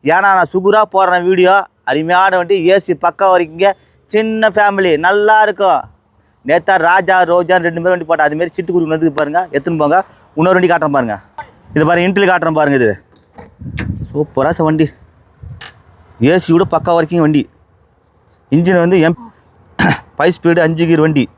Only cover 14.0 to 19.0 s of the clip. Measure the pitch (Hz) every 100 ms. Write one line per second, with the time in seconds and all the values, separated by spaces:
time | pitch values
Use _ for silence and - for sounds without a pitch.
14 | - 143 151 - 139 170 156 156 151 -
15 | _ _ _ _ - - - _ _ _
16 | _ _ 120 180 - 165 190 160 175 170
17 | 160 175 156 151 - _ _ _ _ _
18 | _ _ _ _ _ 147 175 180 170 185